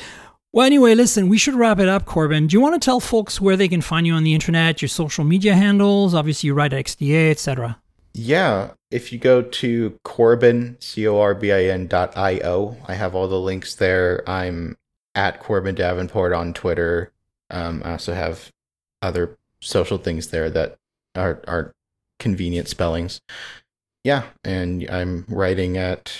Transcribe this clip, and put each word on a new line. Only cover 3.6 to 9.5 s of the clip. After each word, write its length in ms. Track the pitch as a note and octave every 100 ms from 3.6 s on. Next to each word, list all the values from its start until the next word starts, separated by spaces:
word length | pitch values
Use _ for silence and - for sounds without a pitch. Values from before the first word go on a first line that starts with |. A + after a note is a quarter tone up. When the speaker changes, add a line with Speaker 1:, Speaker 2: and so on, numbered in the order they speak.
| F#3
Speaker 1:
can 140 | F3
find 260 | - D#3+ E3+
you 60 |
on 100 | E3
the 100 | D#3
internet, 480 | D3+ - E3 E3 D#3
your 80 | C3+
social 360 | - D#3 - D3
media 280 | F#3 G#3 F#3
handles? 580 | G3+ G3+ G3+ G3+ G3
Obviously, 340 | E3+ D3+ D3 D3
you 60 |
write 180 | C#3 D3
at 80 | C#3
X 160 | - -
D 200 | C#3+ D#3+
A, 140 | D#3+
et 80 | D3+
cetera. 400 | - B2+ A#2 A#2 _ _ _
Speaker 2:
Yeah. 580 | - A2+ E3 E3+ G2 - - _
If 200 | A#2+ -
you 80 | A#2
go 220 | C3 B2+
to 580 | A#2+